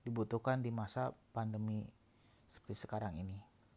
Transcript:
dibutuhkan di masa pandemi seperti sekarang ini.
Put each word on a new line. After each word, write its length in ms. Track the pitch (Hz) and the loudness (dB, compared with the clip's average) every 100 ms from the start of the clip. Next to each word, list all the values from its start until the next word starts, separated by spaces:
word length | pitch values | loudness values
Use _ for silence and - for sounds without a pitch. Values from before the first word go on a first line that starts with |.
| 123 | -2
dibutuhkan 560 | 117 107 113 - 131 | 0 2 2 4 4
di 80 | 120 | 2
masa 400 | 117 104 - 127 - - 123 | 0 -2 0 -2 -2 -6 -2
pandemi 480 | 110 107 107 107 - - - - - - - | 0 0 0 0 -2 -10 -20 -20 -20 -20 -20
seperti 320 | - - 90 - | -14 -8 -8 -4
sekarang 320 | 107 107 82 | -2 -2 -2
ini. 160 | 95 98 - - - | -4 -6 -10 -20 -20